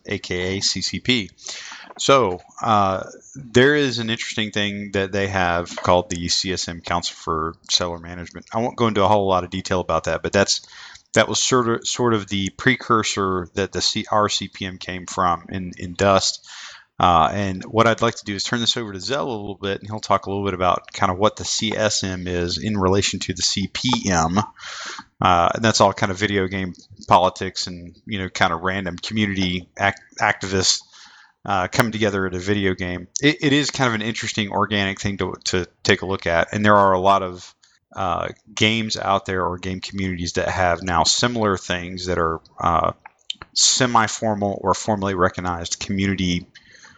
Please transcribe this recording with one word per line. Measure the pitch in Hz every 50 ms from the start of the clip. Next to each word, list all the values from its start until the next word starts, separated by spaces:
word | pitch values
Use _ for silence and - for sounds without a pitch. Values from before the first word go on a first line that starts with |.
| -
A | - 101 95
K | - - 92 90 92 92 95
A | 98
C | - - - 95
C | - - - 90
P. | - 123 127 117 95 87 - _ - - - - - - - - - - - -
So, | - - 139 135 117 95 90 87 - - - -
uh, | - 117 107 104 98 95 95 95 - - - - - - -
there | 139 139 117 110 123 131 143 151
is | 147 143 131 113 120
an | 113 110
interesting | 113 - - - - 113 107 104
thing | - 107 101 101 101 101 101 101
that | 98 98 98 95
they | 101 101 98 98
have | 98 95 90 87 85 85 87 - -
called | - - 98 90 90 87 -
the | 90 85 87 82
C | - - - 95
S | 90 85 - -
M | 87 82
Council | - - 87 87 - - -
for | - - 87 82 78 80 82 82 _ _ -
Cellular | - - 90 87 85 85
Management. | 82 85 90 90 85 - - 85 - -
I | - 113
won't | 117 127 -
go | - 120
into | 110 104 104
a | 95 92
whole | 107 104 98
lot | 95 92 90 90
of | 87
detail | 95 92 - - 98 90
about | 87 - 82 80 -
that, | 85 80 80
but | - 85
that's, | - 101 98 - - - - - - - - - - - _ _ -
that | 113 107 -
was | 107 -
sort | - - 131 127 117 113
of, | 117 - -
sort | - - - 123 117
of | 113 104 98 95
the | 101 98 98 95
precursor | - - - 131 123 - - - 117 110 107 - - 104 98 95 92 92 87 82 -
that | 101 95 -
the | - 90
C-, | - - - 113 107 -
our | 104 107 104 101
C | - - 101 92
P | - - 98
M | 92 92 92
came | - - 92 90 87
from | - - 95 92 87 85 85 85 -
in, | 95 95 90 87 - -
in | 95 90 87
Dust. | - 98 101 95 95 - - - - - - - - - - - - _ _ _ -
Uh, | 87 90 85 82 78 -
and | - 101 101 95 92 92 -
what | - 107 110 113
I'd | - 110 -
like | 117 117 -
to | - -
do | 107 101
is | 95
turn | - - 123 117
this | 117 - - 123
over | 117 104
to | 98 92
Zell | 90 104 135 151 160
a | 143
little | 113 104 101 101 98 90
bit, | 98 98 101 -
and | 98 98
he'll | 107 107
talk | - - 101 95 -
a | 95
little | 98 101 98
bit | 98 92
about | 87 90 87 87 - - - -
kind | - 104 95
of | 90 92
what | 107 104 -
the | - 95
C | - - - 113 107 101
S | - 107 104 - - 101
M | 95 92 92 87
is | 90 87 87 87 87 90 80
in | 65 110 107
relation | 101 92 92 95 101 - - - 90
to | - -
the | 90 87
C | - - - 104 95 -
P | _ - - 127 123 117 - 98
M. | 90 82 80 82 92 104 101 - - - - - - - - - - - - _ _ -
Uh, | - 92 90 87 85 90 -
and | - 113
that's | 110 104 -
all | 107 98 98
kind | - 113 101
of | 92 95
video | 104 101 101 98 95
game | 92 98 95 95 90 - - - - - - - -
politics | 107 90 90 92 - - 98 92 - - -
and, | 95 90 87 85 87 - _ -
you | - 107 95
know, | 92 87
kind | - - 98 90
of | 82 82
random | 87 92 92 101 95 87 87 85
community | - - 110 110 107 98 98 95 95 90 90 90 87 - - -
ac-, | 101 98 - - - _ - -
activists, | 113 104 - - 101 92 98 95 92 - - - - _ - - - - - - - _ _ _ -
uh, | 104 101 92 90 92
coming | - - 120 110
together | 104 107 110 101 101 98 95
at | 92 90
a | 92
video | 90 101 104 104 98 95 92
game. | 90 92 90 90 90 90 - - -
It, | 139 147 156 -
it | 156 143 139
is | 147 139 -
kind | - - 135 120
of | 113
an | 107
interesting | 104 113 113 - 117 107 - 113 104 98
organic | - 98 101 101 107 101 98 95 98 -
thing | - 101 101 92
to, | 95 98 - - -
to | - - 92 87 - _ _ -
take | - 101 -
a | -
look | 92 98 - -
at, | 85 85 82 - -
and | 101 104 104
there | 107 104
are | 101 98 98
a | 95 92
lot | 92 98 98 95
of, | 95 90 90 90 - - - _ _ _ _ _ _ _ -
uh, | 95 95 87 85 87 85 85 - _ _ - -
games | - 110 107 113 113 110 107 - -
out | 92 98 98 95 -
there | - 95 92 87
or | 85 90
game | 87 87 92 92 92
communities | - - 98 98 95 92 90 85 87 85 -
that | 92 87 -
have | 80 92 92 87 85 85
now | 92 90 85 82 78
similar | - - - 123 123 120 113 107 101 95
things | 90 - - 90 90 87 90 95 90 90
that | 92 87 87
are, | 85 82 82 78 _ _ _ -
uh, | 85 85 85 80 82 85 - _ - - _ _ _ - - - - _ -
semi-formal | - - - - - 131 123 117 113 110 104 - - 113 110 107 101 101 101 98 -
or | - 95 90
formally | - - 113 107 101 95 98 95
recognized | 87 90 90 - 92 90 90 87 85 85 - - -
community, | - - 101 95 98 98 95 92 92 90 87 87 - - - - _ - - - - - -